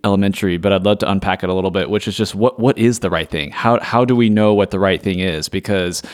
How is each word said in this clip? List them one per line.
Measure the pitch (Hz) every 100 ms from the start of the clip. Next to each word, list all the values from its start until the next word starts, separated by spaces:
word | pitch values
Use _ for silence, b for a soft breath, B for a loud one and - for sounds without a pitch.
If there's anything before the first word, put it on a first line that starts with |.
elementary, | 104 98 101 95 98 87
but | 98
I'd | 95
love | 101 101
to | -
unpack | 98 101 92
it | 92
a |
little | 92 92
bit, | 95 85
which | 104 110
is | 101
just | 107
what, | 98 123 -
what | 123 -
is | 117 117
the | 92
right | 82 82
thing? | 82 71
How, | - 117 120
how | - 117
do | 123 120
we | 113
know | 107 107
what | 104 95
the | 95
right | 98 92
thing | 101 90
is? | 92 78 -
Because | 95 98 98 90 87 -